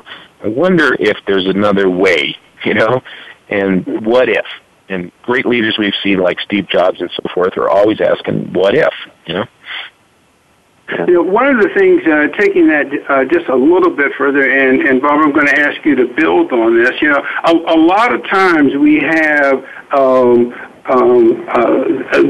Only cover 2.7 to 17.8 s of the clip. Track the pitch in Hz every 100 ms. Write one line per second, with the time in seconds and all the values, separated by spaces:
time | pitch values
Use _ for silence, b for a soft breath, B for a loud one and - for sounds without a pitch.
2.7 | 107 110 127 B B B B - 101 98
3.7 | 95 - 110 110 123 120 98 - - _
4.7 | _ - 95 87 _ - 127 101 123 110
5.7 | 101 104 - 101 95 90 85 - 101 87
6.7 | 92 90 - 87 - - - 92 - 60
7.7 | 98 107 104 87 - - 104 - 90 98
8.7 | 131 147 - - _ - 87 - _ B
9.7 | B B _ _ _ _ _ _ _ _
10.7 | _ - 135 - 175 165 208 269 254 190
11.7 | 202 190 175 160 151 151 - 202 196 160
12.7 | 151 135 147 - 135 131 170 170 131 139
13.7 | 180 180 135 139 139 139 143 131 135 131
14.7 | 131 - 127 147 151 156 139 143 139 147
15.7 | - 156 127 - - - 175 170 120 170
16.7 | 117 123 127 151 143 B B 165 165 170
17.7 | 165